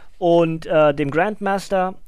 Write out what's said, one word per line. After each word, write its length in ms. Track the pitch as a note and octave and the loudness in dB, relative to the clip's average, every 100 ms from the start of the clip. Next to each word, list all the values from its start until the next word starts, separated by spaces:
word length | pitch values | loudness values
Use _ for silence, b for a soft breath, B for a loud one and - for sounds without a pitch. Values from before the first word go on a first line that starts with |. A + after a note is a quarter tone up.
| B - | B -4
und, 500 | F3 E3+ E3 E3 - | 2 4 4 -2 0
äh, 280 | E3 D3+ | 2 4
dem 160 | C#3+ C#3+ | 2 -2
Grandmaster 840 | D3+ G3+ G#3 G3+ G3 - F#3+ F#3 F#3+ | 0 -2 -2 -4 -4 -2 -2 -2 -6